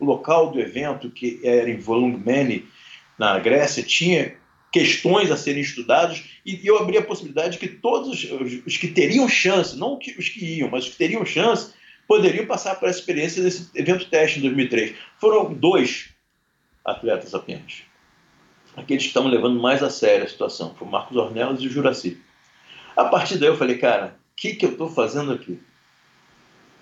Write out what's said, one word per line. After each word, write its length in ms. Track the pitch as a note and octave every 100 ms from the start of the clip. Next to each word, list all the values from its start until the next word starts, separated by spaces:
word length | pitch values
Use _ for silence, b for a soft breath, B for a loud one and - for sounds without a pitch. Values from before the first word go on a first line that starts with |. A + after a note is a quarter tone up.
O 40 |
local 460 | C#3+ B2+ - E3 D3+
do 100 | B2+
evento, 500 | G2 A#2+ D3 C3+ A#2+
que 300 | - B2 G#2
era 260 | B2 A#2+ A#2
em 60 | G#2+
Volongmeni, 880 | G#2+ A#2 B2+ A2 G#2 C3+ C3 F#2+ - B B B B -
na 220 | G#2 F#2+
Grécia, 440 | A2+ C#3 C#3+ -
tinha 520 | A#2 - E3+ E3+ B2+ - _ _ _
questões 580 | E3+ D#3 E3+ E3+ G3+ F#3
a 60 | D3+
serem 260 | D3 C#3+
estudadas 600 | C#3 - A2+ C#3+ E3+ D#3 - B
e, 120 | F#3+ F#3
e 100 | G3
eu 120 | G#3
abri 200 | F3+ G#3
a 40 |
possibilidade 500 | - G3 D3+ C#3 E3+
de 60 | E3+
que 100 | F#3
todos 400 | - A#3 D3 -
os, 220 | - -
os, 360 | C3 B2 B2 -
os 100 | -
que 120 | D#3+
teriam 400 | F3+ F3 B3 A#3+
chance, 500 | - F#3 F#3+ - C#3
não 180 | A3+ C4+
que, 120 | - -
os 100 | F3
que 160 | A3 E3+ E3
iam, 100 | C3
mas 160 | B2+
os 60 | -
que 80 | -
teriam 260 | D#3+ A3
chance, 480 | F3 D#3 A3 - - b b b -
poderiam 400 | G#3+ F3 F#3 -
passar 280 | F#3 G3
por 140 | F#3+ F#3
essa 100 | F3+
experiência 440 | - D3+ E3 F#3+
desse 280 | F3+ - -
evento 320 | D#3 D3 F3+ -
teste 320 | D#3+ D#3 D3
em 40 |
dois 140 | C3+ C3+
mil 100 | B2
e 20 |
três. 260 | A2+ - - B B
Foram 360 | G#3+ G#3+ -
dois 560 | C3+ D#3 F#3 B2 - - _ _ _ _ _ _ _
atletas 500 | - - A2+ G#2 -
apenas. 540 | F#2+ - F2 - - - _ _ _ _ _ _ _ _ -
Aqueles 220 | - C3+
que 60 | -
estavam 220 | B2+ C3+
levando 300 | A#2+ B2 B2
mais 220 | B2 C#3
a 80 | C#3
sério 340 | - G#2+ G2+
a 40 | F2
situação. 460 | - F#2+ - D#2+
Foi 120 | - F2+
o 40 |
Marcos 260 | F#2+ - B2
Ornelas 440 | F#2+ A2 B2+ C3
e 60 | C3
o 40 |
Juraci. 500 | C#3 C3+ A#2+ F#2 - _ _ _ B B B B B
A 80 |
partir 340 | A#2 F#3+ - F#3
daí 100 | D3
eu 80 | D3+
falei, 220 | B2+ B2
"Cara, 380 | C3 G#2 F#2+ - _
o 40 | -
que 180 | G#3+
que 120 | - D#3
eu 100 | B2
tô 120 | D#3+
fazendo 440 | - A2+ C#3 C#3+
aqui?" 280 | B2 - F2+ - _ _ _ _ _ _ _ _ _ _ _